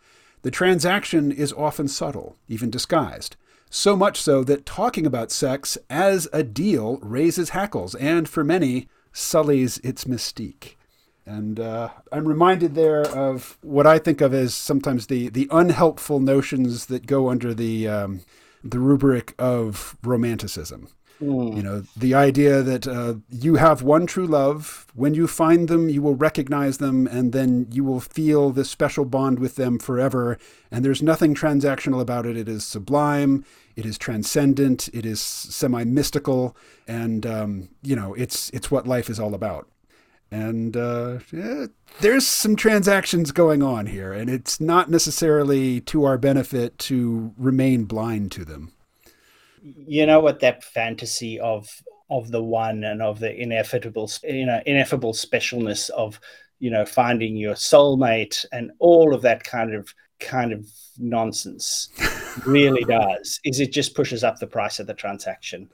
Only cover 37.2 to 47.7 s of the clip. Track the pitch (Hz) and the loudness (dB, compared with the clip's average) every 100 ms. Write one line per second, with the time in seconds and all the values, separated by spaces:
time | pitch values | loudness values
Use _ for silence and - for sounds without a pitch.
37.2 | 113 110 104 98 92 _ 135 120 98 98 | -4 -4 -4 -6 -10 _ -4 -4 -4 -6
38.2 | 123 - - 117 - 135 117 123 113 110 | -6 -6 -8 -10 -4 -2 0 -4 -4 -6
39.2 | 107 98 107 76 - _ _ _ _ _ | -6 -4 -6 -8 -14 _ _ _ _ _
40.2 | - 107 113 113 113 120 120 120 120 123 | -12 -8 -6 -4 -4 -4 -4 -4 -6 -10
41.2 | - 160 214 285 226 _ _ - 208 269 | -12 -12 -8 -8 -10 _ _ 0 4 4
42.2 | 254 - 214 214 220 208 190 196 180 175 | 2 0 2 4 4 4 4 4 2 0
43.2 | 151 175 165 147 139 117 104 98 95 101 | 0 4 4 6 2 0 -4 -8 -8 -6
44.2 | 117 127 - - 160 175 156 165 160 - | -4 -4 -6 -4 2 2 4 2 0 0
45.2 | 165 151 139 135 131 123 - 156 139 127 | 2 4 4 2 2 -2 -2 0 2 2
46.2 | 139 131 - 127 120 - - 127 120 113 | 2 2 0 -4 -4 -6 -4 0 0 -2
47.2 | 113 113 127 131 135 | -6 -2 0 2 4